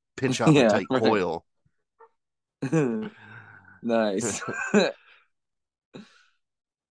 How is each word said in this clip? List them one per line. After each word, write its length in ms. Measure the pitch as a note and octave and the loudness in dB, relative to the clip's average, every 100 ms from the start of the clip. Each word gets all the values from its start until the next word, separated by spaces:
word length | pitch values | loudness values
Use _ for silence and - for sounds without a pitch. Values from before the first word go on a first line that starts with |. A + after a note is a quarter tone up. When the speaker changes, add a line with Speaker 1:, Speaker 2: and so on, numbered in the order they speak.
| _ - | _ -6
Speaker 1:
pinch 220 | B2+ B2+ | -4 0
Speaker 2:
<laughs> 60 | - | 4
Yeah, 0 | |
Speaker 1:
appetite 380 | D3 A#2 G#2 F#2 | 4 4 2 0
Speaker 2:
right. 120 | C3 | 0
Speaker 1:
coil. 440 | A2+ G#2+ F2+ E2 - _ _ _ _ _ - _ _ _ _ _ | 2 0 0 -4 -10 _ _ _ _ _ -20 _ _ _ _ _
Speaker 2:
<laughs> 500 | C3+ D#3+ C3+ A2 G#2+ - - - - - - - | -4 0 0 -2 -6 -12 -20 -20 -20 -20 -20 -10
Nice. 580 | A#2 A#2 A2 G2 A#2 G2 - - - | -2 0 0 0 -4 -4 -8 -8 0
<laughs> 80 | G#3 E3 - _ - _ _ _ _ _ _ _ - - _ _ _ _ _ _ _ _ | 2 2 -2 _ -20 _ _ _ _ _ _ _ -20 -20 _ _ _ _ _ _ _ _